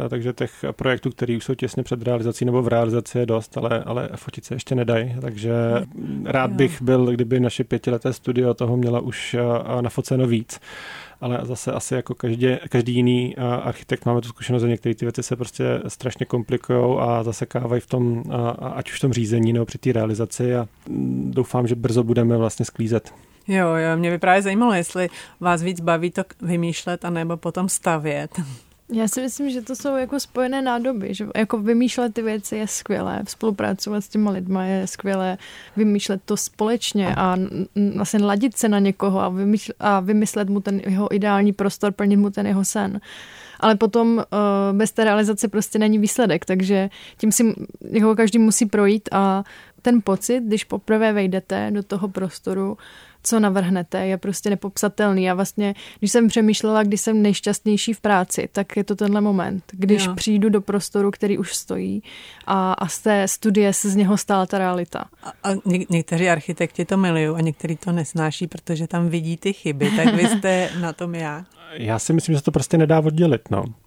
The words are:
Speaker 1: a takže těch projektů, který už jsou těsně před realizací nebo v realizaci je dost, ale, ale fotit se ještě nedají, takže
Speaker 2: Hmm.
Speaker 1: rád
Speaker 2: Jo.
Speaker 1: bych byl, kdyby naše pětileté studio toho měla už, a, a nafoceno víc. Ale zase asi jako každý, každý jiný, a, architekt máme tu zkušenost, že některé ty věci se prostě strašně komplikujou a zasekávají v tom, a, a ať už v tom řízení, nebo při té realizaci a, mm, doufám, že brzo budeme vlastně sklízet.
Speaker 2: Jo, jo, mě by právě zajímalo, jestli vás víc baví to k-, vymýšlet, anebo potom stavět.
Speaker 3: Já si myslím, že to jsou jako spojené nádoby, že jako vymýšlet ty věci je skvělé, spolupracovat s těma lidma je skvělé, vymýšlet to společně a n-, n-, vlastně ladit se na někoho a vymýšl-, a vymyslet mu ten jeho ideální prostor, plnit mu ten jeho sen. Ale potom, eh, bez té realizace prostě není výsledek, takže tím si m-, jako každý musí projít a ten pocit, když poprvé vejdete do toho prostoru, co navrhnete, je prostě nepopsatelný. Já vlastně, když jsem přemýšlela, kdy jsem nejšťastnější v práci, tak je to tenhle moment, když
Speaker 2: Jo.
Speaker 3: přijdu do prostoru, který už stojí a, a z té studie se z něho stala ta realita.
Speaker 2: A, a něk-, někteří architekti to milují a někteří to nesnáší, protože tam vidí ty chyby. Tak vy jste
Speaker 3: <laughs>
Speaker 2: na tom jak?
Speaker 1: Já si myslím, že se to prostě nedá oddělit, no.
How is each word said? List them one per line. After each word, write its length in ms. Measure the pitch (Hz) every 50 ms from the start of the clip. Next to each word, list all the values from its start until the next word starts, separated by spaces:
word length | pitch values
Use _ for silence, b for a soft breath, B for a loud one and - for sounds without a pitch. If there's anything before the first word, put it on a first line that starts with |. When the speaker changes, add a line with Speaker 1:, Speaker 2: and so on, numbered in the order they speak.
| 135
Speaker 1:
a 40 | 120
takže 240 | 123 123 117 127 120
těch 320 | - 123 - - - - 139
projektů, 380 | - - - 131 127 - - 135
který 280 | - - 127 120 117 113
už 60 | -
jsou 120 | - 131
těsně 280 | - 127 117 - 131 123
před 180 | - 127 120
realizací 440 | 113 123 123 117 110 120 110 - 123
nebo 160 | 123 123 127
v 60 | 123 117
realizaci 500 | 120 117 117 113 113 120 110 - - 123
je 60 | 123
dost, 320 | 113 113 113 113 - - 127
ale, 260 | 120 117 117 113 -
ale 240 | 110 117 123 - - -
fotit 300 | - - - - - -
se 100 | - 123
ještě 200 | 117 - - 135
nedají, 400 | 127 120 113 117 113 117 127 120 127
takže 320 | 131 127 110 104 107 113 117 117 117 117 117 117 95 - -
Speaker 2:
Hmm. 300 | 85 - - - - -
Speaker 1:
rád 260 | - - 131 131 123
Speaker 2:
Jo. 60 | 120 127
Speaker 1:
bych 240 | 135 127 - -
byl, 240 | 123 123 131 127 123
kdyby 340 | 123 123 120 123 113 131 127
naše 240 | 123 117 - - 120
pětileté 500 | - 120 113 - 127 120 117 - 131 120
studio 400 | - - 131 120 123 127 120 117
toho 240 | - 127 117 123 123
měla 220 | 123 120 120 117
už, 340 | - 131 127 - - - -
a, 240 | 120 120 120 120 117
a 240 | - - 127 123
nafoceno 460 | 120 117 - 139 - - 135 127 131 120
víc. 320 | 117 110 117 - - - B B B B B B B B B B B B
Ale 180 | - 123 123 123 123
zase 280 | 120 123 - - 123
asi 220 | 120 120 - - 135
jako 220 | 127 - - 120
každý, 320 | - - 117 117 120 127 127 127 131 - -
každý 260 | - 123 117 123 120
jiný, 420 | 123 123 123 123 123 123 127 - -
a, 180 | 123 120 123
architekt 500 | - - 120 120 - - - 131 - -
máme 160 | 120 120 120
tu 60 | 113 117
zkušenost, 340 | - - - - 123 120
že 60 | 117 120
některé 280 | 117 110 - 117 110
ty 100 | - 123
věci 180 | 117 - - 123
se 120 | - -
prostě 300 | - 120 - - - 127 123 123 - - 117
strašně 380 | - - - 120 - - 123
komplikujou 720 | - - 120 110 - 127 120 - - 123 123 120 123 131 135
a 240 | 127 120 117 117 110
zasekávají 580 | 117 107 - 131 - - 123 123 117 123 120
v 60 | - -
tom, 360 | 127 127 123 120 117 117 - -
a, 200 | 127 120 117 117
a 200 | 120 - - 127
ať 200 | 131 127 120 -
už 60 | - -
v 40 |
tom 120 | - 135 117
řízení, 400 | 120 113 104 117 117 113 113 117
nebo 120 | 117 117
při 120 | - - -
té 140 | - 127 120
realizaci 640 | 113 110 110 107 107 117 - - - 123 123 123
a, 120 | 123 117 - - _ _ -
mm, 420 | - 135 135 127 127 131 139 131 123
doufám, 320 | 131 120 - - 123 123 113
že 80 | 123
brzo 280 | 117 117 120 107 123 117
budeme 340 | 113 120 120 117 117 117 117
vlastně 280 | 113 110 - - 113
sklízet. 480 | - - - 117 110 117 107 - - b b b b b b b -
Speaker 2:
Jo, 200 | 196 190 180 165 160
jo, 220 | 160 160 165 160 165
mě 140 | 170 170
by 60 | 175 160
právě 240 | - 185 185 202
zajímalo, 320 | 196 196 190 214 247 240 202
jestli 360 | 175 165 - - 185 180 170 B B B B B B
vás 220 | 175 180 175 160 170
víc 160 | 185 180 170
baví 300 | 165 175 170 160 170 175
to 120 | - 202 185
k-, 120 | - - -
vymýšlet, 640 | - 170 175 170 170 170 165 - - 180 175 175 -
anebo 320 | 175 175 165 165 165 170 165
potom 320 | - 170 160 180 185 190
stavět. 600 | - - - 185 165 156 147 156 143 143 147 - - - 160 135 127 B B B _ _ _ - 240
Speaker 3:
Já 140 | 220 220 208
si 140 | - 262
myslím, 280 | 254 254 - - 285 277
že 120 | 247 254
to 140 | 220 - 262
jsou 200 | - - 285 269
jako 240 | 262 254 - 277 277
spojené 420 | - - _ 247 254 254 269 269
nádoby, 520 | 262 254 240 240 233 262 254 208 196 - 196
že 140 | 190 208 208 -
jako 220 | - 220 - - 214
vymýšlet 560 | 202 220 233 233 254 226 - 254 240 233 208
ty 80 | 233
věci 340 | 220 220 214 214 202 - 220
je 120 | 214 214 202
skvělé, 540 | - - - - 196 180 185 190 196 196 202 -
spolupracovat 760 | - - 220 220 202 - 214 208 196 - - 208 208 208
s 60 | 202 -
těma 240 | - 214 214 208
lidma 320 | 190 190 185 185 190 190 185
je 240 | 185 190 190 190 185
skvělé, 500 | - - - 196 196 190 185 185 185 190 B B B B B B B 202
vymýšlet 440 | 220 208 208 202 - - 196 190 -
to 120 | - 208 -
společně 800 | - - - - 214 214 240 240 - - - 208 190 180 -
a 200 | - 190 185 185
n-, 140 | 185 190 - - - 190 - -
n-, 160 | 208 202 202 -
vlastně 240 | 196 202 - - 208
ladit 380 | 202 202 202 202 254 254 - -
se 120 | - 214
na 100 | 208 202
někoho 420 | 196 196 190 - 196 202 190 190
a 80 | 196 185
vymýšl-, 440 | 180 190 196 202 214 202 - - - -
a 200 | - 208 202 190
vymyslet 500 | 180 196 214 214 190 - - 214 202 190
mu 100 | 202 202
ten 220 | 196 202 196 196 -
jeho 300 | 202 190 190 208 - -
ideální 380 | 202 202 208 196 196 202 208 196
prostor, 380 | - 196 196 - - - 202
plnit 280 | 196 - 208 202 202 202
mu 100 | 202 202
ten 180 | 196 208 196 202
jeho 180 | 196 196 190
sen. 360 | - - 214 202 190 196 208 B B B B B B B B B B B B
Ale 160 | - 220 220
potom, 440 | 202 226 208 208 233 233 233 233 226
eh, 540 | - - - 208 208 202 196 196 196 196 196
bez 180 | 202 220 208
té 120 | - - 220
realizace 440 | 214 202 214 214 208 214 - - 196
prostě 320 | - 214 202 - - 220
není 200 | 214 214 214 214
výsledek, 460 | 208 202 - - 240 190 151 170 -
takže 440 | - 185 185 190 185 202 190 190 196 B B B B B -
tím 140 | - 220
si 120 | - - 233
m-, 100 | 220 - - - - 50 - - -
jako 260 | - 226 214 220 220
každý 240 | 220 226 202 208 233
musí 260 | 220 220 208 - 240
projít 440 | 202 - 214 202 196 214 220 - -
a 320 | - 196 196 196 190 196 196 B B B B B B _
ten 200 | - 247 240 233 -
pocit, 380 | 196 190 190 - - 240 262 240
když 200 | 214 214 208 -
poprvé 500 | - - 202 - - 220 214 226 220 208
vejdete 580 | 208 196 185 185 190 - - 190 196 214 214
do 120 | 208 208 196
toho 240 | - 202 190 202 196
prostoru, 680 | 185 190 190 185 - - - 190 185 196 190 196 214 B B B B B B B B B -
co 160 | - 226 220
navrhnete, 680 | 214 202 185 196 180 175 190 180 170 - - 190 185 190
je 100 | 190 175
prostě 320 | - 202 190 - - 208
nepopsatelný. 760 | 202 185 - 196 - - - 202 - - 214 202 190 190 185
Já 100 | 185 180
vlastně, 420 | 185 196 - - 208 202 202 202 B B B B B
když 120 | 208 196
jsem 160 | - 240 233 214
přemýšlela, 560 | - 233 214 214 208 - - 214 220 220 214
kdy 140 | 202 214 196
jsem 240 | - 233 220 214
nejšťastnější 720 | 208 208 196 - - 208 202 - - 214 208 202 - 233 214
v 80 | -
práci, 480 | - 208 202 180 185 - - - - -
tak 260 | - 202 196 - - 208
je 60 | 196
to 120 | - 208
tenhle 260 | 196 214 202 208 208
moment, 420 | 208 208 196 185 170 190 196 185 - -
když 340 | - 185 202 190 208 196 190
Speaker 2:
Jo. 100 | 185 185
Speaker 3:
přijdu 340 | 180 - 214 214 202 208 220
do 120 | 208 202
prostoru, 500 | 196 - 202 202 - - - 202 202 202
který 260 | 196 - 208 202 202 -
už 180 | 185 - -
stojí 480 | - - - - 190 190 185 196 214 B B B B B B B B B -
a, 260 | 196 190 185 185 -
a 140 | - 196 160
z 120 | - -
té 280 | - 220 208 202 190 185
studie 460 | - - - 220 190 214 208 196 196
se 160 | - - 202
z 60 | 190
něho 220 | 208 202 185 208 190
stala 280 | - - 202 190 185
ta 120 | 185 202 196
realita. 480 | 185 180 180 180 175 - - - - - - _ -
Speaker 2:
A, 80 | - - - -
a 100 | 202 196
něk-, 320 | 196 - 196 175 185 185 -
někteří 400 | 180 165 160 - 175 165 185 180
architekti 560 | 170 151 - - 165 - 175 156 - - 175
to 120 | - 196 196
milují 300 | 190 180 165 160 156 156
a 140 | 160 165
někteří 340 | 160 160 143 - - 156 160
to 160 | - - 185
nesnáší, 560 | 170 170 151 - - 165 156 156 - - 180 165
protože 400 | - - - - 170 156 165 -
tam 220 | - 170 170 170
vidí 280 | 160 175 160 165 165 -
ty 160 | - 190 196
chyby. 380 | - - 165 147 135 147 143 214
Tak 200 | 214 160 240 214
vy 120 | 170 214 233
jste 420 | 233 202 196 190 185 185 185 - -
Speaker 3:
<laughs> 40 | 175
Speaker 2:
na 120 | 175 165 147
tom 220 | - 175 175 175
jak? 280 | 165 160 151 147 160 185 - _ 160 170 165 160
Speaker 1:
Já 260 | 143 117 107 113 107
si 140 | - - 165
myslím, 200 | 165 - - 156
že 40 | 139
se 60 | -
to 60 | 170
prostě 260 | - 151 - - - 165
nedá 220 | 160 156 160 160
oddělit, 420 | 151 156 156 160 180 160 127 110 - -
no. 120 | 98 98 98 120 110 - _